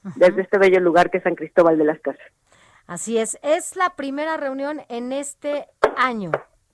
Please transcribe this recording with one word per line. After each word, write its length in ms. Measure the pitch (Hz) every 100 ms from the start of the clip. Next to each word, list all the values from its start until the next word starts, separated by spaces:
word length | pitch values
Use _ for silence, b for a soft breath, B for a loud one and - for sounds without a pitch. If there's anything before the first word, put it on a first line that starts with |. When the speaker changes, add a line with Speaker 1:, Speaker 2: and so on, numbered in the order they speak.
| 196
Speaker 1:
Ujú. 80 | 180
Speaker 2:
desde 240 | 180 202
este 140 | 185 196
bello 220 | 190 185
lugar 320 | 175 165 175
que 60 | 185
es 60 |
San 120 | 180 175
Cristóbal 420 | 160 - 170 160
de 60 |
las 160 | 151 160
Casas. 260 | 139 139 - _ b b b b -
Speaker 1:
Así 300 | 175 220 226
es, 200 | 220 -
es 320 | 285 339 - 370
la 140 | 359 349
primera 400 | 277 277 320 320
reunión 420 | 285 269 277 302 -
en 240 | 240 247
este 560 | 277 277 - 294 294 - _ - -
año, 340 | 254 226 175 147 - _ _